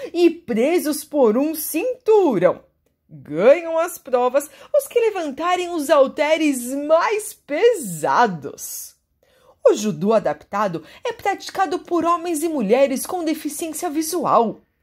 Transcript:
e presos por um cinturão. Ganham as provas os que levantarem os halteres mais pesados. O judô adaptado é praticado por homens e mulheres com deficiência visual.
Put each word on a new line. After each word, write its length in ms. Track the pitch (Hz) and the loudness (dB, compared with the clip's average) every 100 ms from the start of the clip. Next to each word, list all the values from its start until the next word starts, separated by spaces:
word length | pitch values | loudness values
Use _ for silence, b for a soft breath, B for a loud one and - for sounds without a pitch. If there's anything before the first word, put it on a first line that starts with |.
| 508 | -6
e 200 | 330 339 | 2 2
presos 720 | 330 - 226 262 349 277 294 | 2 -2 0 2 2 0 -4
por 320 | - 294 240 220 | -4 2 4 4
um 180 | 294 | 0
cinturão. 1080 | 311 - 311 480 494 - 427 359 226 269 - - _ _ _ _ | -2 -6 -4 -4 -2 2 4 4 4 2 0 -8 _ _ _ _
Ganham 720 | 151 131 151 214 320 330 330 | -20 -10 2 6 4 2 -2
as 200 | 349 - | -2 -6
provas 500 | - 247 247 262 285 B B | -2 0 2 0 -2 B B
os 140 | 587 554 | -2 0
que 100 | 494 | 0
levantarem 680 | 453 381 311 277 339 359 349 | 0 0 -4 -4 0 0 -2
os 220 | 349 277 | -4 0
halteres 840 | 302 269 - 302 320 311 262 240 | 2 2 2 0 2 0 -2 -4
mais 600 | 277 294 320 392 440 415 | -6 0 0 2 -2 -6
pesados. 1600 | - - 294 466 440 226 165 147 143 233 170 139 - - - - - _ _ b b b _ | -14 -8 2 2 2 -4 -4 0 2 2 0 -10 -14 -14 -14 -16 -20 _ _ b b b _
O 120 | 523 | 2
judô 400 | 311 208 151 196 | 2 0 -2 0
adaptado 680 | 220 165 147 - 202 208 165 B B | 0 0 -4 -8 -6 -4 -6 B B
é 80 | 494 | -10
praticado 680 | 453 403 381 - - 381 339 | -6 -4 -4 -6 -4 -2 -4
por 260 | - 339 320 | -4 -2 0
homens 360 | 339 339 320 | 0 -2 -4
e 60 | 330 | -2
mulheres 560 | 302 196 247 277 262 | -2 2 2 2 0
com 180 | - 370 | -4 -4
deficiência 680 | 320 311 302 - 330 311 349 | -4 -4 -6 -8 -8 -6 -6
visual. 720 | 294 320 359 202 170 226 - _ _ | -4 -4 -2 0 2 0 -4 _ _